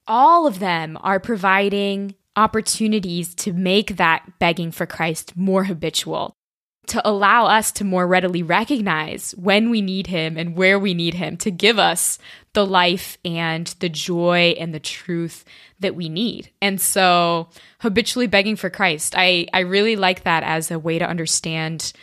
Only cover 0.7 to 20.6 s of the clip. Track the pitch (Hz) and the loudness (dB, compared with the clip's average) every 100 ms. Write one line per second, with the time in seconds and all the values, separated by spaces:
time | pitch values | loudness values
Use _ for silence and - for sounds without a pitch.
0.7 | 170 156 160 - 196 190 220 190 190 202 | -2 -2 -6 -2 -2 -2 -2 2 2 2
1.7 | 202 202 196 196 196 _ - 220 220 214 | 0 -2 -4 -6 -12 _ 0 2 2 -2
2.7 | - 220 214 185 170 170 - - 175 185 | -2 0 0 -2 -4 -6 -6 -6 -2 2
3.7 | 196 214 185 170 160 - - 170 170 165 | 2 0 2 2 2 -2 -2 0 0 -4
4.7 | - 170 - 165 160 - 175 190 190 190 | -6 -8 -4 -4 -4 -8 -4 0 0 0
5.7 | 165 160 - - 160 - - _ _ _ | -4 -4 -4 -4 -6 -6 -10 _ _ _
6.7 | _ - 233 - 202 196 233 214 220 214 | _ -8 -2 0 2 4 6 6 4 2
7.7 | - 202 185 180 185 180 175 165 180 220 | -4 -2 0 2 2 2 -2 0 0 0
8.7 | 285 196 156 156 - - - 180 202 226 | -2 -2 -2 -4 -8 -12 -6 2 2 2
9.7 | 233 196 190 190 180 160 160 170 165 185 | 0 -2 -4 -4 -4 -4 -4 -6 0 2
10.7 | 196 196 175 170 175 156 175 220 175 202 | 4 2 -2 -2 -4 -6 -6 -6 0 2
11.7 | 220 175 170 - - - - _ - 196 | 4 2 2 -2 -4 -12 -20 _ -2 2
12.7 | 190 175 180 - - 180 165 165 160 170 | 4 2 0 -4 -12 -8 -4 -4 -4 -6
13.7 | - 165 156 - 170 175 175 175 170 170 | -6 -6 -6 -4 0 2 4 2 0 -4
14.7 | 156 - - - 170 165 - _ - - | -8 -10 -12 -8 -6 -6 -10 _ -20 -20
15.7 | - 185 160 165 160 233 - - - 196 | -6 -6 -4 -6 -4 -4 -4 -14 -4 -2
16.7 | 196 - 202 185 175 170 170 165 - - | 0 -2 2 4 4 4 0 -4 -16 -20
17.7 | _ 233 196 233 247 240 196 202 214 185 | _ -2 0 0 0 2 2 2 -2 -4
18.7 | - 190 156 - - 185 180 170 185 180 | -2 0 0 -4 0 2 2 0 -2 0
19.7 | 196 214 214 190 185 180 165 156 160 | 2 2 2 0 0 0 0 0 -4